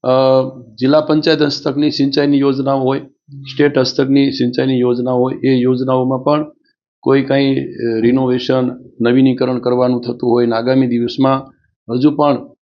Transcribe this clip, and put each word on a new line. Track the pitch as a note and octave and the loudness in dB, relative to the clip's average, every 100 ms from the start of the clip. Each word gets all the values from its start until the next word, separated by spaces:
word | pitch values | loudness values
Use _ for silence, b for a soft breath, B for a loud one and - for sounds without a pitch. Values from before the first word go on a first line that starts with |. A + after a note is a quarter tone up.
અ, | B2+ C3 C3 C3 C3 C3 A#2 - | 2 2 4 2 0 -10 -20 -4
જિલ્લા | C3 D3+ | 2 2
પંચાયત | D3+ D3+ D#3 D3+ | 2 0 0 0
હસ્તકની | D3 C#3 D#3 C3+ D3 | 0 -2 -6 -2 -2
સિંચાઈની | D3 C#3 C#3 C#3+ C#3+ | 0 -2 0 0 2
યોજનાઓ | C#3 C3+ C3+ C3+ | 0 0 -2 -2
હોય, | C3 C3+ - _ _ C#3 C3+ | 0 -2 -6 _ _ -20 -12
સ્ટેટ | - D3 C#3+ | 0 2 2
હસ્તકની | C3 - C3+ C#3 C3+ | 0 -2 2 2 2
સિંચાઈની | C3+ B2 B2 C3 B2+ | 0 -2 0 -2 0
યોજનાઓ | B2 B2 B2 B2+ | 0 0 -2 0
હોય, | B2+ - | 0 0
એ | C3 | 0
યોજનાઓમાં | B2+ B2 B2+ C3 C3 B2+ C3 | 2 2 0 0 0 0 -2
પણ | C#3 D3+ D3+ _ _ _ _ _ | 0 0 -2 _ _ _ _ _
કોઈ | B2+ C3+ | 0 0
કાંઈ, | C3+ C#3 C#3 C3+ | 2 0 0 -2
અ, | C3+ - A#2 A2+ | -4 -6 -4 0
રિનોવેશન, | A#2 C3 C3 B2+ B2 C3 B2+ - - - | 2 2 0 -2 0 0 -2 -6 -18 -2
નવીનીકરણ | A#2 B2+ C3 B2 B2+ B2 | 2 4 4 2 -2 -2
કરવાનું | B2 B2 B2+ B2 | -2 0 0 0
થતું | B2 A#2+ B2 | -4 -4 0
હોય | A#2+ A#2+ | 2 2
ને | A2+ | 0
આગામી | A#2+ C3 B2+ | 0 0 2
દિવસમાં | A#2+ A#2+ - C3+ C3+ - b b _ - | 0 -2 0 0 0 -4 b b _ -8
હજુ | B2 D3 | 0 0
પણ | C#3+ D3 B2 - _ | 2 0 0 -6 _